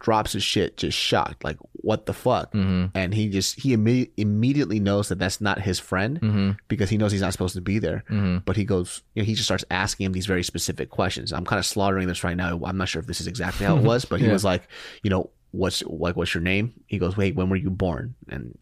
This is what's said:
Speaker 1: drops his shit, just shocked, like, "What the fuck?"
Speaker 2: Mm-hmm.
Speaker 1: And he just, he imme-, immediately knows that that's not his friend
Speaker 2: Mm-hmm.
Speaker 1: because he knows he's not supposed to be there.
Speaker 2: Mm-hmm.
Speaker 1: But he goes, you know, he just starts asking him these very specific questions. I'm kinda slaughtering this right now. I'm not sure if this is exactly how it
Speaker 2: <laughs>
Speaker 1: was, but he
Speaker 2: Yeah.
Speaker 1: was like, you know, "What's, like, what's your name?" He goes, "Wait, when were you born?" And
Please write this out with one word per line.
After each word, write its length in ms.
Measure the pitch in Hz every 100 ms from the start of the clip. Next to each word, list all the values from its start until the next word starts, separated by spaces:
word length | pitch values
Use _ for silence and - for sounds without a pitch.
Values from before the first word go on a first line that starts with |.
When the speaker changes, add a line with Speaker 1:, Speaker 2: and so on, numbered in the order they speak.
Speaker 1:
drops 320 | - 110 107
his 100 | 104
shit, 340 | - 107 87 -
just 200 | 87 -
shocked, 480 | - 110 - -
like, 120 | - 76 -
"What 340 | - - 107 -
the 60 |
fuck?" 400 | - 127 110 -
Speaker 2:
Mm-hmm. 440 | 107 95 92 92 95
Speaker 1:
And 180 | 92
he 140 | 104 107
just, 300 | 95 95 -
he 160 | 139 120
imme-, 340 | 107 127 127 -
immediately 640 | 104 104 120 143 110 107
knows 280 | 98 101 107
that 100 | 92
that's 220 | 92 -
not 200 | 104 98
his 180 | 95 90
friend 420 | - 92 104 160
Speaker 2:
Mm-hmm. 300 | 110 104 98 95 -
Speaker 1:
because 220 | 104 98
he 60 | 107
knows 160 | 107
he's 80 | 101
not 120 | 95
supposed 220 | 95 92
to 60 | 92
be 180 | 90 104
there. 260 | 87 98 -
Speaker 2:
Mm-hmm. 280 | 107 95 90
Speaker 1:
But 120 | 95 95
he 80 |
goes, 380 | 95 95 90 - -
you 80 | -
know, 40 | 104
he 80 |
just 120 | 110 -
starts 180 | 92 -
asking 360 | 92 98 - 95
him 60 |
these 140 | 92 90
very 160 | 92
specific 480 | 87 - - 87 67
questions. 420 | - 95 - 58
I'm 120 | 71 90
kinda 160 | 104
slaughtering 440 | 90 - 98 95 92
this 160 | 87
right 120 | 95 87
now. 240 | 90 87
I'm 120 | - 95
not 120 | 92
sure 120 | 82
if 60 | -
this 140 | 90
is 60 | 87
exactly 400 | 87 85 - 202
how 100 | 160
it 60 |
Speaker 2:
<laughs> 20 |
Speaker 1:
was, 200 | 113 120
but 160 | - 101
he 60 | 117
Speaker 2:
Yeah. 60 |
Speaker 1:
was 120 | 98
like, 180 | 101 90 - - - -
you 80 | 104
know, 200 | 92 - _ _
"What's, 300 | 95 92 -
like, 320 | - 80 87 85
what's 180 | 85
your 80 | 87
name?" 300 | 85 95 117 - -
He 120 | 104
goes, 180 | 92 98
"Wait, 180 | 98 80
when 120 | 92
were 80 | 95
you 140 | 95
born?" 440 | 92 92 76 120 - -
And 240 | 69 60 -